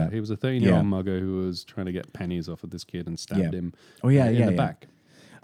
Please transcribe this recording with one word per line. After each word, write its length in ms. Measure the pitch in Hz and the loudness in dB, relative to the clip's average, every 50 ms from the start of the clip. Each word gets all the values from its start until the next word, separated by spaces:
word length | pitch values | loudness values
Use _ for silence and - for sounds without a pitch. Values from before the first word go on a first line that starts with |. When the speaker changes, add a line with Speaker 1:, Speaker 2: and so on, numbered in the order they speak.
| 160 | 0
Speaker 1:
that. 60 | - 104 | 0 -2
Speaker 2:
He 60 | 113 | -4
was 100 | 107 107 | -4 -4
a 60 | 107 - | -4 -4
thirteen-year-old 460 | - 131 131 127 101 95 90 82 - | -2 -2 0 2 4 4 6 4 4
Speaker 1:
Yeah. 40 | 101 | 2
Speaker 2:
mugger 320 | 95 95 92 98 95 92 | 0 0 -2 -2 -2 -2
who 240 | 95 95 95 92 92 | -2 -2 -2 -2 -2
was 200 | 92 90 85 - | -4 -4 -6 -10
trying 200 | - - 104 95 | -12 -10 -8 -6
to 80 | 92 | -4
get 220 | 90 90 - - - | -4 -6 -8 -10 -10
pennies 340 | - 95 87 90 87 80 85 | -8 -6 -4 -4 -4 -6 -8
off 160 | 82 - - | -10 -12 -12
of 60 | 85 | -12
this 140 | 90 85 - | -12 -12 -12
kid 220 | - - 87 82 | -10 -10 -10 -8
and 120 | 82 82 - | -8 -8 -10
stabbed 240 | - - 98 98 | -8 -4 -2 -2
Speaker 1:
Yeah. 80 | 90 82 | 0 -2
Speaker 2:
him, 240 | 80 92 87 87 - _ _ - - - | -2 -4 -6 -8 -10 _ _ -20 -8 -2
Speaker 1:
Oh, 60 | - 123 | 2 4
yeah, 160 | 139 139 127 | 6 6 6
Speaker 2:
uh, 40 | 117 | 4
in 60 | 113 | 4
Speaker 1:
yeah, 100 | 120 117 | 4 4
Speaker 2:
the 60 | 101 | 4
Speaker 1:
yeah. 40 | 90 | 4
Speaker 2:
back. 300 | 87 127 - - - - - _ _ _ _ _ _ - - - - | 2 0 0 -2 -8 -18 -20 _ _ _ _ _ _ -20 -20 -20 -12